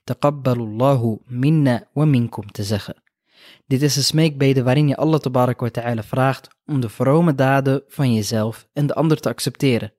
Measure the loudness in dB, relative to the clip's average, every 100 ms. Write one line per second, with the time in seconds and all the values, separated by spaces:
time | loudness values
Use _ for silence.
0 | -10 -2 -2 -2 -2 -2 -4 0 2 2
1 | 0 -4 -8 -2 2 4 2 0 -4 0
2 | 2 2 0 -6 -12 -10 -4 -4 -6 -16
3 | _ _ _ _ -20 -18 -4 0 0 0
4 | 0 2 0 2 2 2 2 2 2 2
5 | 0 0 0 0 0 -2 -6 -6 -6 -6
6 | -6 -2 -2 -2 -10 _ -6 -4 -4 -2
7 | 0 2 2 2 2 2 0 -2 -4 -2
8 | 0 0 0 -2 -2 -6 -10 -4 -2 0
9 | 0 0 -2 -4 -6 -2 0 0 -2